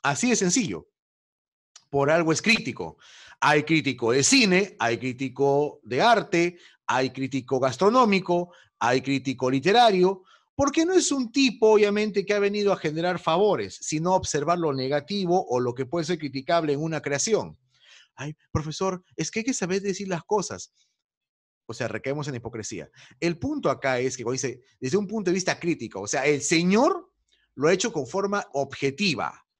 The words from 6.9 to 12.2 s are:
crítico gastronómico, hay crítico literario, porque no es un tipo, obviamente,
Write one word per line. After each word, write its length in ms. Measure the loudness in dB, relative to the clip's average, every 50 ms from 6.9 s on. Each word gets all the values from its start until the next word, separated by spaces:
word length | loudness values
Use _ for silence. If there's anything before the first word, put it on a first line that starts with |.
| 0 0 0 -2
crítico 500 | -4 -6 -8 -4 -4 -6 -4 -2 -2 0
gastronómico, 960 | 0 -2 0 2 2 4 6 4 4 4 4 2 2 0 -2 -2 -2 -4 -12 -20 _ _ _ _
hay 220 | 0 2 2 2
crítico 500 | 0 0 -4 -2 -2 -4 -4 -2 -2 0
literario, 720 | 0 0 2 4 4 6 6 6 6 4 2 2 2 -2 _ _ -20 _ _ _ _
porque 300 | -2 -2 0 2 0 0
no 80 | 4 2
es 180 | 2 2 2
un 220 | -2 -2 -4 -2 0
tipo, 400 | 2 2 2 2 4 4 6 6
obviamente, 520 | 6 6 4 2 0 -2 -2 -2 -4